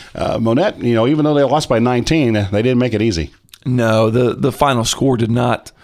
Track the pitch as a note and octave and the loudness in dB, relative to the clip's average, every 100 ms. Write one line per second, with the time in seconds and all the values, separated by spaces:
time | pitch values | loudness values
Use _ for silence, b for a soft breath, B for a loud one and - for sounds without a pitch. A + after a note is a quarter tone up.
0 | B - - C3+ A2+ B2 G3 - B2 A#2 | B -8 -4 -2 0 0 0 -2 -2 0
1 | A#2+ D3+ D3+ D3 C#3 C#3+ - A#2 A#2+ B2 | 2 2 2 2 2 0 0 0 2 0
2 | A#2+ D#3+ B2+ G#2+ G2 G2+ A#2+ B2+ B2 G#2+ | 0 0 2 0 0 0 0 0 0 0
3 | A2+ F2 D2+ - _ - - B2+ A2+ A2 | 0 -2 -6 -10 _ -12 -4 0 2 2
4 | A2 A2+ B2 - C3 - C#3+ B2 A2 - | 2 2 0 0 -2 0 0 0 -2 -2
5 | C3+ B2 A#2 A#2+ A#2+ A2+ - b | 0 0 0 0 0 -2 -6 b